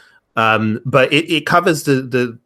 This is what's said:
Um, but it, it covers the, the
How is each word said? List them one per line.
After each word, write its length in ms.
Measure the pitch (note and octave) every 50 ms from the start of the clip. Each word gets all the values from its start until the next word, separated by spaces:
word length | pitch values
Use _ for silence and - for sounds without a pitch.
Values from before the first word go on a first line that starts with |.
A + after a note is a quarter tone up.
| _ _ _ _ _ _ _
Um, 460 | A#2 A2+ A2 A2 G#2+ A2 A2 G#2+ A#2 -
but 260 | C3 B2+ C3+ C3 D3
it, 200 | D#3+ D3+ D#3+ -
it 140 | E3 D3+ D3
covers 380 | - F3 F3 E3+ F#3+ D#3+ C#3+ -
the, 120 | D3 C3+
the 440 | C3 C3 B2 B2 B2+ B2 A#2+ A#2 - _